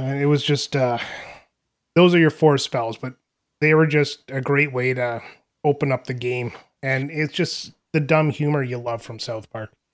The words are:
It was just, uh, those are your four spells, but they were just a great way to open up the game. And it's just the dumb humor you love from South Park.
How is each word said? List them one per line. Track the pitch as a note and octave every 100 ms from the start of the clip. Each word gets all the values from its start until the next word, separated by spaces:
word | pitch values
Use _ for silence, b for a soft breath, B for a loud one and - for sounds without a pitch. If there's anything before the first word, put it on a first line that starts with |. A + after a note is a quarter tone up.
It | C3 C#3 C#3+
was | D3
just, | - C#3+ - C#3+
uh, | B2+ A#2 B B B B B _ _ _ _
those | E3+ F3+
are | F3
your | D#3+
four | - D#3 C#3
spells, | - B2+ A2+ A2
but | B2+ - _ _ _ _
they | D#3
were | D#3 D#3
just | D3 C#3+ - -
a | C3+
great | B2+ C#3+ D3
way | B2+ B2+
to | B2+ A#2+ A#2 B B _ _
open | D3+ D3 C#3+
up | B2+ -
the |
game. | B2 B2 B2 A#2+ B _ _
And | C3+ C3+ C#3+
it's | D#3 D3+
just | - E3 - - - _
the | D#3+
dumb | C#3+ D#3 D#3
humor | - D3 D3
you | B2+ B2
love | A#2+ A#2
from | - A2+
South | - A2 -
Park. | A2+ G#2+ _ _